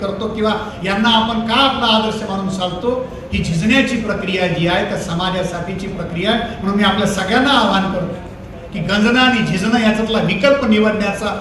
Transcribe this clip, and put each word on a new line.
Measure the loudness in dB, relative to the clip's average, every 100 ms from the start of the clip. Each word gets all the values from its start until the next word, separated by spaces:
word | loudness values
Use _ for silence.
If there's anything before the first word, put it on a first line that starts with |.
करतो | -6 -4 -6
किंवा | -2 -2 -2 -6 -8
यांना | -4 0 4
आपण | 4 2 -2 0
का | 2
आपला | 2 2 2 2
आदर्श | 0 -2 -4
मानून | -4 -2
चालतो? | -2 -4 -2 -2 -2 -4 -10 -6
ही | -4
झिजण्याची | -2 0 2 4 4 0
प्रक्रिया | -2 -4 -2 -2 0
जी | 0 0
आहे, | 0
त्या | 0 -4
समाजासाठीची | -4 -2 -2 -2 -2 -4 -6 -6 -6
प्रक्रिया | -8 -6 -4 0
आहे. | 0 -2 -4
म्हणून | -2 2
मी |
आपल्या | 2 2 0
सगळ्यांना | 0 0 2 4
आवाहन | 4 4 2 0
करतो | -2 -4 -6 -10 -14 -16 -14 -12
की | -6
गंजणं | -2 2 4 4
आणि | 4 4 0
झिजणं | 0 0 2
याच्यातला | 2 2 0 0
विकल्प | 0 2 4 4
निवडण्याचा | 4 4 4 2 -2 -2 -4 -6